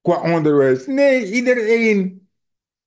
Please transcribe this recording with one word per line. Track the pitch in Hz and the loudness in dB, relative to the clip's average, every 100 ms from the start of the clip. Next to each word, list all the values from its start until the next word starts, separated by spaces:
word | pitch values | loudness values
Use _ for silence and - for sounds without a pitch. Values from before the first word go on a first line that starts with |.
qua | 170 165 165 | -4 -2 0
onderwijs. | 165 151 143 135 131 277 | 0 2 2 2 0 -2
Nee, | 269 285 262 190 | 0 2 2 -2
iedereen | 240 247 247 220 233 226 202 185 - _ _ _ _ _ _ | -4 0 0 0 0 2 0 -2 -8 _ _ _ _ _ _